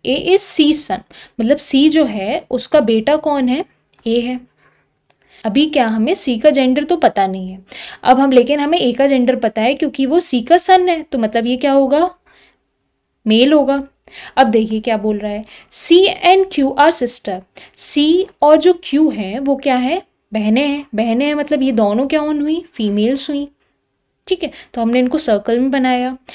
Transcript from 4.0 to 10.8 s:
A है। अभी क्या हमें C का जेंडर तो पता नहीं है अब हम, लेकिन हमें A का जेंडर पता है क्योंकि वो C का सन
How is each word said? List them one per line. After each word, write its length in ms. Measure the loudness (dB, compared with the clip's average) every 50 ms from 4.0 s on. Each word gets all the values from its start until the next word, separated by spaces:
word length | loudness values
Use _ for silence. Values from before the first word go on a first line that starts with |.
| -6
A 140 | -4 -2 -2
है। 180 | -2 -4 -8 -10 -12 _ _ _ _ _ _ _ _ _ _ _ _ _ _ _ _ _ _ _ -8
अभी 200 | -2 0 0 0 2
क्या 180 | 2 0 0
हमें 260 | 0 0 -2 0 0 -2
C 260 | -2 -2 -4 -2 2
का 80 | 2 2
जेंडर 340 | 2 2 2 2 0 0 0
तो 120 | -2 -2 0
पता 280 | 0 0 0 0 -2
नहीं 240 | -2 -2 -6 -10 -12
है 80 | -14 -16 -20 -20 -20 -18 -18 -18 -14 -4
अब 160 | 2 2 4 4
हम, 140 | 4 4
लेकिन 280 | 4 4 4 4 0 -2
हमें 180 | 0 0 0 0
A 160 | 0 0 0 2
का 80 | 2
जेंडर 300 | 2 2 2 2 0 0 0
पता 240 | -2 -4 -2 0
है 120 | -2 -2 0
क्योंकि 320 | 0 -2 -4 -2 -2 -2
वो 140 | 2 2 0
C 220 | 0 0 -2 -2 2 2
का 80 | 2 2
सन 300 | 4 4 4 4